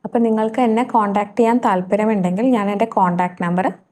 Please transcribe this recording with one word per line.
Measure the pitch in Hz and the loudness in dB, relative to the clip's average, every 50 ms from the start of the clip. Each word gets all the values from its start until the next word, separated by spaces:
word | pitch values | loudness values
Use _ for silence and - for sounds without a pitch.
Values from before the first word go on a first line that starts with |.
| - | -12
അപ്പം | 214 - 240 233 | -2 -2 0 2
നിങ്ങൾക്ക് | 226 220 220 220 220 220 - | 2 0 0 -2 -2 -2 0
എന്നെ | 254 226 220 226 254 | 0 0 2 0 -2
കോൺടാക്ട് | 247 - 226 208 202 196 208 208 202 - - | 0 0 0 0 2 0 -2 -2 -2 0 0
ചെയ്യാൻ | 233 226 240 247 240 | 2 2 2 2 0
താല്പര്യമുണ്ടെങ്കിൽ | 233 196 180 185 185 202 202 214 220 220 202 180 180 180 190 233 | 0 0 0 -2 -2 -2 0 0 0 0 0 0 0 0 0 0
ഞാൻ | 262 254 214 202 202 | 2 2 2 0 -2
എൻ്റെ | 202 202 226 | 0 -2 -2
കോൺടാക്ട് | 226 - 233 190 180 175 175 180 180 180 - 185 | 0 2 2 2 2 2 0 -2 -2 -2 -4 -4
നമ്പർ | 170 175 180 196 302 381 - _ _ | -2 -2 0 -2 -2 -4 -6 _ _